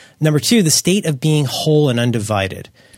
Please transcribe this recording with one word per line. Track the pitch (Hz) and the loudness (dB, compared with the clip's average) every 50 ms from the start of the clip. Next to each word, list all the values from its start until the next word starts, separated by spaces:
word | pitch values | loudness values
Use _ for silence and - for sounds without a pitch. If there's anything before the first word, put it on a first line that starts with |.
| - - _ - | -20 -20 _ -2
Number | 151 156 151 143 | 0 0 0 0
two, | - - 240 226 175 | 0 2 2 2 2
the | 156 | 2
state | - - - 175 190 208 - | 0 0 0 0 0 0 0
of | 160 143 123 | -4 -4 -2
being | 156 156 151 151 143 | 0 0 2 0 0
whole | 127 - - - 160 151 151 147 131 | -2 -4 -4 0 2 2 2 2 2
and | 117 120 | 0 0
undivided. | 120 120 113 113 104 110 107 98 98 95 - - - - _ _ - _ - | 0 0 -2 -2 -2 -2 -2 -2 -2 -4 -6 -10 -16 -18 _ _ -20 _ -20